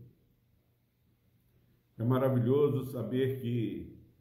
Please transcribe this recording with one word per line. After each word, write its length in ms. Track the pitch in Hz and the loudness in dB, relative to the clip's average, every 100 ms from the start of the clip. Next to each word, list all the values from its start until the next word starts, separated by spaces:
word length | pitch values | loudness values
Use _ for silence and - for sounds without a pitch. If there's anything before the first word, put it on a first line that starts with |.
| - _ _ _ _ _ _ _ _ _ _ _ _ _ _ _ _ _ _ - | -20 _ _ _ _ _ _ _ _ _ _ _ _ _ _ _ _ _ _ -4
É 60 | |
maravilhoso 840 | 120 127 131 123 110 143 139 127 127 | 2 2 4 2 2 4 4 0 -4
saber 500 | 123 107 127 131 127 | -8 -4 -2 0 -2
que, 520 | 117 120 92 - - - - _ | -4 -2 -4 -6 -12 -18 -20 _